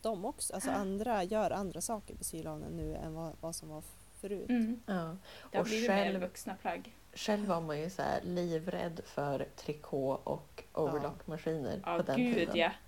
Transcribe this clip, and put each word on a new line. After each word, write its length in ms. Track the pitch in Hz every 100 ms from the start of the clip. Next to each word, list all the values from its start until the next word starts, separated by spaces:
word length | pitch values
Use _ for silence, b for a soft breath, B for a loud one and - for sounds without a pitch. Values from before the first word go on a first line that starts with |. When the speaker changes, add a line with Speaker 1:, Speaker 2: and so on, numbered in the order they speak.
Speaker 1:
dem 220 | 220 208
också. 300 | 202 302 -
Alltså 160 | 190 269
Speaker 2:
Ja. 60 | 196
Speaker 1:
andra 480 | 196 196 220 214
gör 260 | 185 214 196
andra 300 | 190 196 156
saker 340 | 185 220 -
på 100 | -
sylanen 480 | - 165 156 151 156 165
nu 180 | 156 156
än 180 | 156
vad, 180 | 160 160 -
vad 140 | 165
som 140 | 165 160
var 140 | 156 - - - -
förut. 280 | 196 196 -
Speaker 2:
Mm. 320 | 247 220 233 -
Speaker 3:
Ja. 60 | 185 165 185 B B B
Speaker 2:
Det 60 | -
har 20 |
Speaker 3:
Och 60 |
Speaker 2:
blivit 260 | 226 220 233
mer 60 | 196
Speaker 3:
själv, 160 | 190 190
Speaker 2:
vuxna 340 | 180 - -
plagg. 400 | 190 202 175 202 - -
Speaker 3:
själv 320 | - - 208 208
var 120 | 170
man 200 | 160 147
ju 100 | 160
så 120 | -
här 180 | 139 -
livrädd 760 | - 180 175 160 170 180 175 165
för 420 | - - 143 135 135 -
trikå 520 | - 147 - 147 135 135
och 400 | - 143 - - -
Speaker 1:
Ja. 60 | -
Speaker 3:
overlockmaskiner 1000 | 156 147 147 147 - 160 - 160 123 - 196
Speaker 2:
Ja, 100 | 170
Speaker 3:
på 60 |
den 140 | - 143
Speaker 2:
gud, 180 | 247
Speaker 3:
tiden. 220 | 233 170 -
Speaker 2:
ja. 140 | 170 -